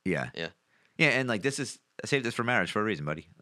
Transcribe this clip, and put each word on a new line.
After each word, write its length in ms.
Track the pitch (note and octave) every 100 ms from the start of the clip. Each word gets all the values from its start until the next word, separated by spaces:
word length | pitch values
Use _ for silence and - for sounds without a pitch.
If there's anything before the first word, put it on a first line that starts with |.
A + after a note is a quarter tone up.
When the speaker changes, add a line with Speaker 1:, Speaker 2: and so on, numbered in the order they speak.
Speaker 1:
Yeah. 260 | F#2 D#2 B1
Speaker 2:
Yeah. 140 | - E2 - _ _ _ -
Speaker 1:
Yeah, 100 | D#3
and, 200 | B2+ B2+
like, 140 | A2
this 160 | C#3 C3+
is, 200 | C3 - _ -
I 40 | -
saved 180 | C#3
this 100 | A#2
for 100 | -
marriage 260 | A#2 B2 F2
for 100 | G#2+
a 40 |
reason, 200 | G#2+ E2+
buddy. 220 | D2 D#2 - -